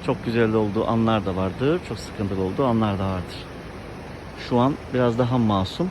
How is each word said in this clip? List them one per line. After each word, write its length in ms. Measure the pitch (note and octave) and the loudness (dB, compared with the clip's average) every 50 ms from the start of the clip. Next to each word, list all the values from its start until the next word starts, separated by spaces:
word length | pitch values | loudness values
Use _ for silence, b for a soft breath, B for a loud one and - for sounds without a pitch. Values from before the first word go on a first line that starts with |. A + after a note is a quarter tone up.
| - | -2
Çok 180 | - C3 A2 - | -2 -4 -2 -2
güzel 300 | B2+ A2+ A#2 A2+ A2 A2 | -2 2 2 2 4 4
olduğu 340 | A2 A2 G#2 G2 A2 - - | 2 2 2 0 0 0 2
anlar 380 | A#2 A#2 A2+ A2+ A2+ G#2+ F#2 | 2 4 4 4 2 2 0
da 100 | F#2+ F#2 | 0 -2
vardır, 440 | F#2 F#2+ F#2+ E2+ E2+ B2+ C#3+ E3 F3+ F3 - | 0 -2 -2 0 0 0 2 0 0 -2 -6
çok 100 | - F#2 | -8 -8
sıkıntılı 440 | - - - - G#2 F#2+ G2 F#2+ | -8 -10 -6 -4 -4 -2 0 0
olduğu 220 | F#2+ F#2 F#2+ A#2+ C#3 | 0 -2 0 2 2
anlar 340 | B2+ A#2 A2+ A2 G#2+ G2 F#2+ | 2 4 4 2 2 2 0
da 60 | G2 | 0
vardır. 320 | F#2+ F#2+ F2+ E2+ - - - - - - - - - - - - - - - - - - - - - - - - - | -2 -2 -2 -4 -6 -10 -12 -12 -12 -12 -12 -12 -12 -12 -12 -12 -12 -12 -14 -12 -12 -14 -12 -12 -14 -12 -12 -4 0
Şu 100 | C3 A#2+ | 2 4
an 160 | B2 C3+ D#3 - - - - | 4 4 2 -2 -6 -4 0
biraz 240 | B2+ B2+ A#2+ A2+ A#2 | 2 2 2 4 2
daha 200 | B2 A#2+ C3 B2+ | 2 2 4 2
masum 520 | A#2 G#2+ G#2 F#2+ F#2+ - - - F3 F#3 | 4 4 4 2 2 0 -2 -4 -4 -4